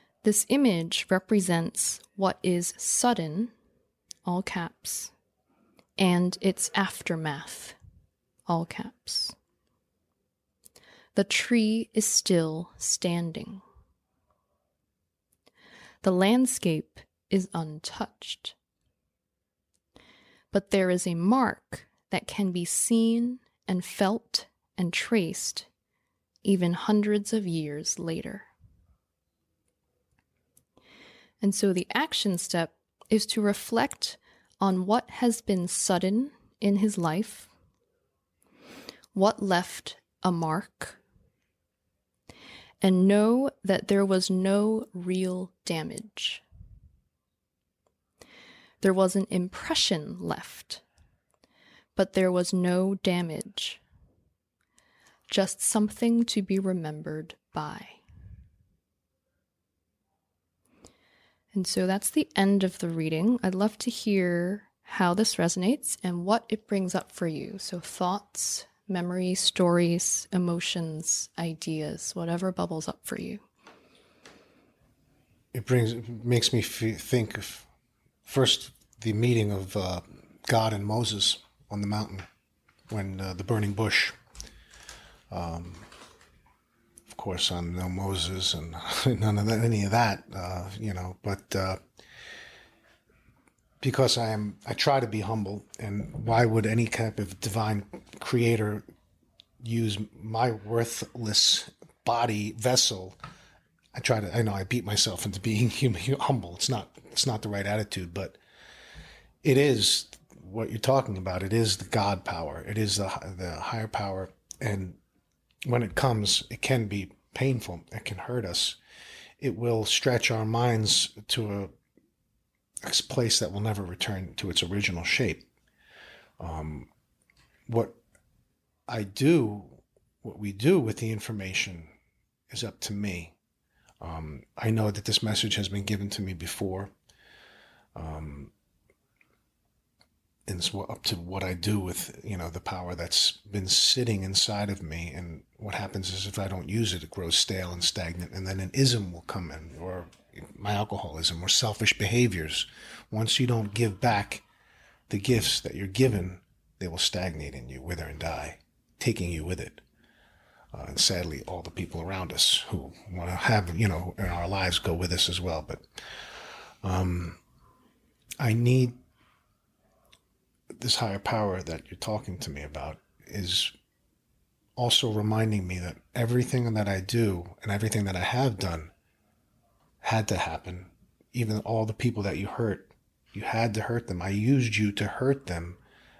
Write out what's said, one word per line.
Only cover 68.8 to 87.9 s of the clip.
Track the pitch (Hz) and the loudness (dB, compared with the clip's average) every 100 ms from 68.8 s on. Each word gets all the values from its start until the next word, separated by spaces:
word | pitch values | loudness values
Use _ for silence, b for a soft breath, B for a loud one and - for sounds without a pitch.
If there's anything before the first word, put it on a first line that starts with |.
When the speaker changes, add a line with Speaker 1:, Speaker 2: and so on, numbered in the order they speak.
| - | -4
Speaker 1:
memories, | 180 175 185 180 185 | -2 -2 0 0 2
stories, | - - 175 175 170 170 - - - | 0 4 6 6 6 2 0 -2 0
emotions, | 185 175 170 - 175 165 156 - - - - | 0 2 0 -2 -4 -4 -6 -2 -2 -4 -4
ideas, | 165 160 - 156 151 156 - | -6 -4 -4 -4 -4 -6 -8
whatever | 180 170 175 190 | -6 -2 0 -2
bubbles | 180 175 160 - | -2 -4 -4 -6
up | - | -8
for | - - | -8 -8
you. | 185 208 _ _ b b b b b b b b b b b b b _ _ _ _ _ _ | -6 -10 _ _ b b b b b b b b b b b b b _ _ _ _ _ _
Speaker 2:
It | 117 - | -10 2
brings, | 127 113 | 4 4
it | 117 113 113 | -2 -8 -6
makes | 120 120 - | 2 4 4
me | 120 | 2
f-, | - - 113 95 | 0 0 -2 -2
think | - 123 107 - | 0 0 0 -4
of | - - - _ _ _ _ _ | -10 -14 -20 _ _ _ _ _
first | - 135 123 - - - _ _ | -4 2 4 4 -2 -20 _ _
the | 110 | -2
meeting | 104 120 117 104 | 2 4 4 4
of, | 98 95 104 | 0 -4 -4
uh, | 92 87 - - - - - | -2 -4 -10 -20 -20 -16 2
God | 117 110 | 4 4
and | 104 104 | 0 -2
Moses | 113 110 104 - - - _ _ | 0 0 2 0 0 -6 _ _
on | 101 | -4
the | 101 | -2
mountain | 107 107 95 - _ _ _ _ _ - | -2 -4 -8 -14 _ _ _ _ _ -8
when, | 107 98 95 | -6 -4 -6
uh, | 95 | -6
the | 90 | -6
burning | 92 110 101 | 0 0 2
bush | 101 107 - - - _ - B B B B B B B B B | 0 2 2 0 -4 _ -20 B B B B B B B B B
um, | 90 85 85 87 87 B B B B B B _ _ _ _ _ - _ | -8 -6 -8 -10 -16 B B B B B B _ _ _ _ _ -20 _
of | - | -10
course, | 101 90 - | -6 -2 0
I'm | 90 85 | 0 -4
no | 90 | -4
Moses | 90 | -4